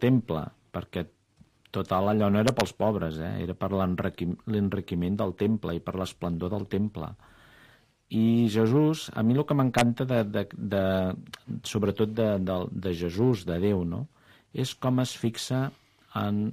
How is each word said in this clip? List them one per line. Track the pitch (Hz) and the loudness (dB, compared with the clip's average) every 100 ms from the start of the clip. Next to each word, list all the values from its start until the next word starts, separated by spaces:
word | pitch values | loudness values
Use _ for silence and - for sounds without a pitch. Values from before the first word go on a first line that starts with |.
temple, | 120 131 - 78 73 _ _ | 4 4 2 -4 -6 _ _
perquè | 87 - 92 85 _ _ _ - _ _ | -10 -6 -6 -6 _ _ _ -20 _ _
total | 95 95 92 101 | -6 -2 0 2
allò | 107 104 | 4 4
no | 104 | 4
era | 110 113 | 4 2
pels | 95 | 0
pobres, | - 107 101 82 78 | 0 0 0 -2 -4
eh? | 82 101 | -6 -6
Era | 85 | -6
per | 90 95 | -4 -2
l'enriquim-, | 95 92 87 98 - 85 87 - | 0 0 0 -2 -4 -4 -4 -2
l'enriquiment | 107 98 98 - 87 87 104 | 0 0 -2 -4 -2 -2 0
del | 101 87 | -2 0
temple | 104 110 85 85 | 0 0 -2 -6
i | |
per | - | -4
l'esplendor | 92 90 - 87 82 90 | -4 -6 -4 -4 -2 -4
del | 104 101 | -4 -4
temple. | 98 107 - 80 92 - - - - - _ _ _ - | -2 -2 -4 -10 -12 -20 -20 -20 -20 -20 _ _ _ -4
I | 113 113 117 117 | 2 4 4 4
Jesús, | 107 113 139 151 156 - | 4 4 6 4 0 -4
a | 113 | 0
mi | 110 131 | 2 2
el | |
que | 147 | 2
m'encanta | 143 131 120 120 117 131 | 2 2 4 2 2 0
de, | 123 | 0
de, | 104 104 98 - | 0 -2 -4 -6
de, | 101 98 95 95 92 92 - - - 113 - | -2 0 2 2 0 -4 -10 -16 -10 -10 -4
sobretot | 107 101 98 110 110 | 0 0 2 0 2
de, | 107 101 | 0 2
de, | 92 92 90 | 0 -2 -4
de | - 92 85 | -4 -4 -2
Jesús, | 87 90 127 113 | -2 2 2 2
de | 90 85 | 0 0
Déu, | 101 95 | 2 2
no? | 85 95 143 _ _ - _ - | 0 -4 -8 _ _ -20 _ -6
És | 127 | -6
com | - 127 127 | -4 -2 0
es | 123 - | 0 -2
fixa | 117 - - 131 135 - _ _ _ 110 | -4 -4 -4 -2 -4 -8 _ _ _ -4
en | 104 104 107 | -2 0 -2